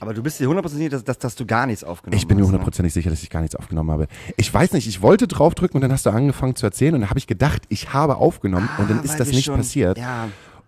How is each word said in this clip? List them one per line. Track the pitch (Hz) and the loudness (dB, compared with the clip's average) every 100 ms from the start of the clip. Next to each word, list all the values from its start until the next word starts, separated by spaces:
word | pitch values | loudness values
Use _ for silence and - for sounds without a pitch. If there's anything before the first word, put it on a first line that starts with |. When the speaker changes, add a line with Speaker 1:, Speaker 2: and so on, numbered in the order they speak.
Speaker 1:
Aber | 104 113 | -10 -6
du | |
bist | 135 - | -6 -2
dir | 131 | 0
hundertprozentig | 180 175 147 156 | 0 -2 -4 -4
sicher, | 135 | -4
dass, | 110 | -6
dass, | 123 | -6
dass | 127 - | -6 -8
du | 113 | -2
gar | 117 131 | 0 0
nichts | 101 | -4
aufgenommen | 76 90 - 98 | -8 -12 -4 -2
Speaker 2:
Ich | - | 2
bin | 98 | 4
mir | |
Speaker 1:
hast, | 95 | 4
ne? | |
Speaker 2:
hundertprozentig | 92 - - 87 | 4 0 0 0
sicher, | 85 85 | 0 -2
dass | 80 | -2
ich | 82 | -4
gar | 80 | -4
nichts | 80 - | -4 -6
aufgenommen | - 80 80 | -6 -2 0
habe. | 78 78 - - - | 0 -2 -6 -8 -4
Ich | - | 0
weiß | 101 - | 2 2
nicht, | 156 110 | 2 -2
ich | 92 | 2
wollte | 104 196 220 | 6 6 4
draufdrücken | - 151 - 170 139 | 2 2 4 0 2
und | |
dann | 135 | 0
hast | 135 113 | 2 2
du | |
angefangen | 107 143 - 131 123 | 2 2 2 -2 -2
zu | 107 | -2
erzählen | - 143 156 | 0 2 2
und | |
dann | 101 | 0
habe | - | -2
ich | - | -2
gedacht, | 101 143 - - | 0 0 0 -4
ich | - - | -8 -4
habe | 135 151 - | 0 0 2
aufgenommen | 156 - 98 90 113 - | 2 2 -2 0 0 0
und | 101 | 0
dann | 107 | 0
Speaker 1:
Ah, | |
Speaker 2:
ist | - | -2
Speaker 1:
weil | - | -2
Speaker 2:
das | 120 | 0
Speaker 1:
wir | 127 | 0
Speaker 2:
nicht | 139 | 0
Speaker 1:
schon, | 135 | -2
Speaker 2:
passiert. | 127 143 92 98 | -2 0 0 0
Speaker 1:
ja. | 123 120 113 95 - - | -4 -6 -8 -10 -20 -18